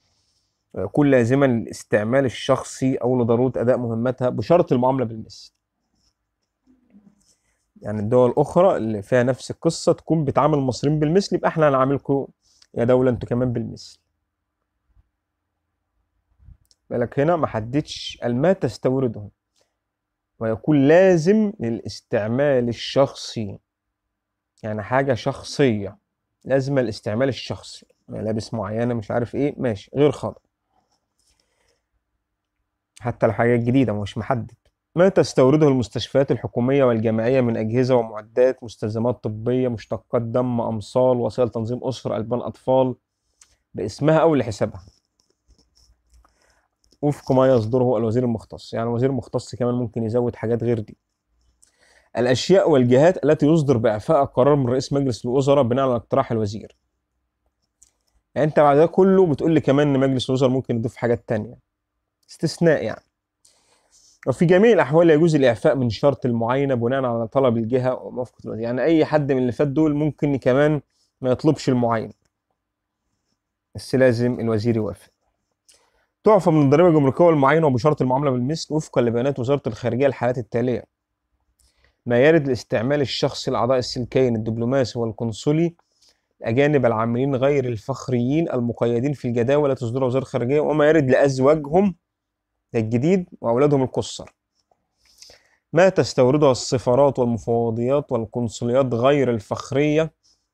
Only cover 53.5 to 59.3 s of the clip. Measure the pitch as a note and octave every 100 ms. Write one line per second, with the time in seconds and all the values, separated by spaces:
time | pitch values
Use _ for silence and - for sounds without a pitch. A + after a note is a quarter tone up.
53.5 | E3 C#3 A#2+ A#2 G#2+ - D3+ C3+ - C3+
54.5 | D3 C3+ C3 - C#3+ C3+ A2 B2 C3+ C3+
55.5 | C#3+ A#2 B2+ C3+ A#2+ - B2+ - A2+ G#2
56.5 | G#2+ - _ _ _ _ _ _ _ _
57.5 | _ _ _ _ _ _ _ _ - D3+
58.5 | D#3+ D3 C#3+ E3+ - G3 F#3+ F3+